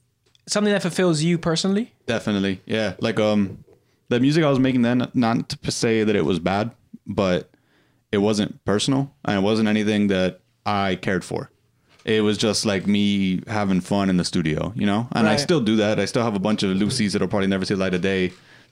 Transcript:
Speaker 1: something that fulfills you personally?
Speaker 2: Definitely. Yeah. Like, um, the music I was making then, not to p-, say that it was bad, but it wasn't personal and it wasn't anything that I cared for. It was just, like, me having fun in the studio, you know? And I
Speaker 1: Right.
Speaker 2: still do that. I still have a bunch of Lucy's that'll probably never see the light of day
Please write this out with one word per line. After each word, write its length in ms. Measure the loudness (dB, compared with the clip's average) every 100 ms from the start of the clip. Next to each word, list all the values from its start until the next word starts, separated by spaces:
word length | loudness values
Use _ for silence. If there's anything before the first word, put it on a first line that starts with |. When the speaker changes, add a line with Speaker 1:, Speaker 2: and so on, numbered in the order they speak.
| _ _ _ _ -6
Speaker 1:
something 260 | -2 0
that 100 | 0
fulfills 400 | 0 0 2 2
you 160 | 2 0
personally? 540 | 0 -2 0 0 -2 _ -6
Speaker 2:
Definitely. 540 | -4 -2 0 0 -4 -4
Yeah. 280 | -4 -4 -2
Like, 200 | -4 0
um, 440 | 2 2 0 -4 -18 -20 _ _ -4
the 120 | 2
music 240 | 2 4
I 60 | 4
was 80 | 4
making 240 | 2 2
then, 260 | 2 2 0
not 340 | 0 2 0 -4
to 80 | -8
p-, 120 | -6
say 340 | -2 0 2
that 120 | 2 2
it 80 |
was 140 | 2 0
bad, 320 | 0 0 -2 -8 _ -16 -6
but 440 | 0 2 0 -2 _ _ _ _ _ _
it 60 | 0
wasn't 460 | 2 2 -2 -4
personal 480 | -2 0 0 0 -2 -6
and 140 | -4 0
it 40 |
wasn't 260 | 2 2 2
anything 400 | 0 0 0 2
that 320 | 2 0 -4 _ _ -4
I 300 | -2 -2 -2
cared 280 | -2 -4
for. 260 | -4 -8 -10 _ _ _ _ _
It 180 | -2 0
was 160 | 2 2
just, 260 | 0 0
like, 220 | 0 -2 0
me 560 | 2 2 2 0 -2 -4
having 340 | -4 0 -2
fun 280 | 0 0 2
in 60 | 0
the 80 |
studio, 480 | 0 -2 -2 -2 -4
you 120 | -4 -2
know? 200 | -2 -2
And 160 | 0 0
I 40 |
Speaker 1:
Right. 80 | 0
Speaker 2:
still 200 | 0 0
do 160 | 2 2
that. 240 | 2 0
I 60 | 0
still 160 | -2
have 120 | -2
a 40 | -2
bunch 220 | -2 0
of 80 | 0 0
Lucy's 360 | 0 0 -2
that'll 160 | 0 -2
probably 200 | 0 0
never 160 | 0
see 100 | -2
the 60 | -2
light 140 | 0
of 60 | -2
day 320 | 0 0 -2 -6 -20 -20 _